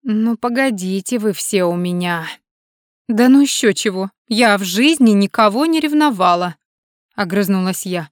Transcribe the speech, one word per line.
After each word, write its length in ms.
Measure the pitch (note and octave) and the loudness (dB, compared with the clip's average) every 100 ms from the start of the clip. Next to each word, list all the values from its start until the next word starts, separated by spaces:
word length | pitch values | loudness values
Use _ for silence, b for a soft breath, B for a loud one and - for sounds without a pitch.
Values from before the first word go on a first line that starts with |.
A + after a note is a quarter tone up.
«Ну 340 | C4+ G#3+ A3+ A#3 | -2 -2 0 -2
погодите 800 | B3 A#3+ C4+ G#3 F#3 F#3+ F#3+ A#3+ | -4 -2 -2 -2 -4 -6 -4 -4
вы 140 | G#3+ | -2
все 300 | F#3 - G3+ | -4 -4 -2
у 120 | F3+ F3 | 0 -2
меня». 520 | F3+ F3 F3+ E3+ D#3+ - _ _ _ _ _ _ - | -4 -4 -4 -6 -8 -16 _ _ _ _ _ _ -4
«Да 220 | A3 B3 | 2 6
ну 120 | C4+ | 6
ещё 320 | C#4+ - A3+ | 4 2 0
чего, 360 | F#3+ A3 F#3 F#3+ _ _ | 0 -4 -4 -8 _ _
я 300 | A3 A#3 G3+ | 2 2 2
в 60 | |
жизни 480 | F#3+ F#3 C#4 D#4+ A#3+ | 0 0 0 4 4
никого 540 | G3+ G3+ - G#3+ G#3 D#4+ | 4 2 2 2 2 0
не 140 | D#4+ | 0
ревновала», 760 | D4+ D4+ D4+ G#3 F3+ F3 F3 E3 _ _ _ _ _ - | 0 0 0 2 0 0 -2 -8 _ _ _ _ _ -8
огрызнулась 720 | F#3+ F#3+ G3 G3 F#3 F#3 F#3 | -4 -2 0 0 -2 -4 -6
я. 240 | F3 D3+ | -8 -8